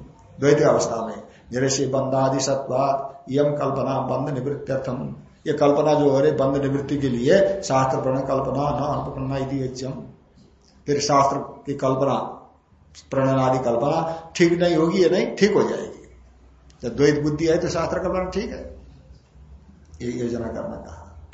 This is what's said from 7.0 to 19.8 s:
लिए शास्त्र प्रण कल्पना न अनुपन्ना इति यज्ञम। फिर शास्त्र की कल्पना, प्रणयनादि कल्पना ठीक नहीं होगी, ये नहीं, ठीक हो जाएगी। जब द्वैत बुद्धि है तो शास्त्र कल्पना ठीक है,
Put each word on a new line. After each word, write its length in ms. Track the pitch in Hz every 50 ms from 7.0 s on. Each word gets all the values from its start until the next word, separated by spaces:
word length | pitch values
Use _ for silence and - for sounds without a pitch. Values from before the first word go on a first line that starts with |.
| 139 131
लिए 300 | 120 117 120 143 185 196 196 - - - -
शास्त्र 380 | - 135 131 131 131 139 -
प्रण 180 | - 131 131 139
कल्पना 420 | 143 - 135 131 123 127 123 139 147 147
न 120 | 135 127 135 151 131
अनुपन्ना 440 | 127 131 - - 135 131 131 139
इति 260 | 135 127 - 139 135 131
यज्ञम। 280 | 123 - - 131 131 127 120 - - - - _ _ _ - - _ _ _ _ _ _ _ -
फिर 140 | 147 139 127
शास्त्र 380 | - - 143 139 135 - - 117 - - - - -
की 80 | 147 131
कल्पना, 400 | - 139 131 131 - 143 135 120 110 - - - - - - _ _ _ _ _ _ _ _ - - - -
प्रणयनादि 480 | 135 135 135 131 135 131 131 127 131 -
कल्पना 720 | 123 120 117 120 139 147 160 165 165 - - - - - -
ठीक 160 | - 175 170 170
नहीं 240 | 170 175 175 170
होगी, 260 | 156 160 170 185 190 175
ये 60 | 160
नहीं, 160 | 180 208 233 - -
ठीक 180 | - 190 208 196
हो 80 | 147 110
जाएगी। 440 | - - - - - - - - - - - - - - - - - - - _ - - _ 120
जब 140 | 120 110
द्वैत 260 | 120 143 156 151 147 147
बुद्धि 240 | 151 147 147 165
है 120 | 160 160 170
तो 100 | - -
शास्त्र 300 | 160 165 160 151 175 180
कल्पना 260 | 185 180 185 185 180 -
ठीक 200 | - 190 240 220
है, 120 | - - - - - - - - - - - - - - _ _ _ - - - - - - - - -